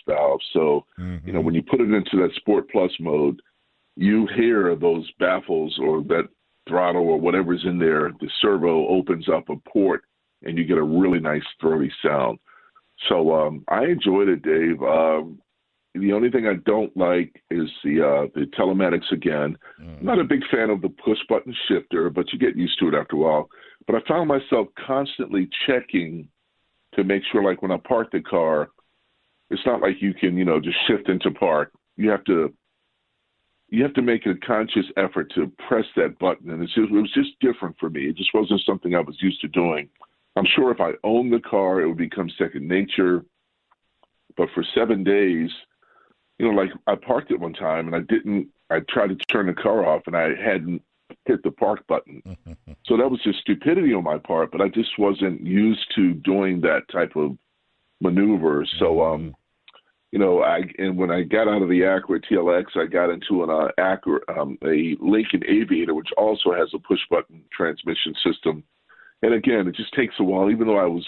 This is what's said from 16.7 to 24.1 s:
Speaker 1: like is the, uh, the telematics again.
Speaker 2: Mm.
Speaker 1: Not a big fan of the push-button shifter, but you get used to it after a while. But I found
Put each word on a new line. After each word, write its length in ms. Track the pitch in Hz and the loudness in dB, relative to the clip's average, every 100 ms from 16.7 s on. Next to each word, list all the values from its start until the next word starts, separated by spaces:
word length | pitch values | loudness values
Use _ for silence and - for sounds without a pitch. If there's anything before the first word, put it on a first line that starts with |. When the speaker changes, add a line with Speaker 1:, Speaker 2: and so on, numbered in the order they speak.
| 107 104 92 | 0 -2 0
Speaker 1:
like 480 | 90 90 82 - _ | 0 2 -2 -10 _
is 180 | 85 78 - | -4 -4 -4
the, 180 | 71 78 | -2 2
uh, 260 | 73 71 71 | 2 0 -2
the 120 | 76 73 - | -4 -6 -2
telematics 540 | 92 95 92 82 - | 0 2 0 0 -2
again. 460 | 85 85 76 73 82 - - | -4 -2 -2 -4 -6 -16 -20
Speaker 2:
Mm. 220 | 82 76 | -20 -8
Speaker 1:
Not 160 | - 180 | -2 0
a 40 | |
big 180 | 143 139 - | 0 -2 0
fan 200 | 123 110 | 0 0
of 120 | 98 | 0
the 80 | - | -4
push-button 640 | - 120 107 - 110 - 120 - | -4 -2 -2 0 -2 -2 -10 -2
shifter, 420 | 92 - 87 85 | -2 0 -2 0
but 220 | 82 - | -2 -4
you 80 | - | -2
get 160 | 123 - | -2 0
used 240 | 87 - | -4 0
to 80 | 85 | 0
it 60 | 76 | 0
after 220 | 71 73 | -2 0
a 20 | |
while. 300 | 80 76 - - - _ - | 2 2 -2 -14 -20 _ -2
But 80 | 113 | -2
I 40 | |
found 200 | - | 0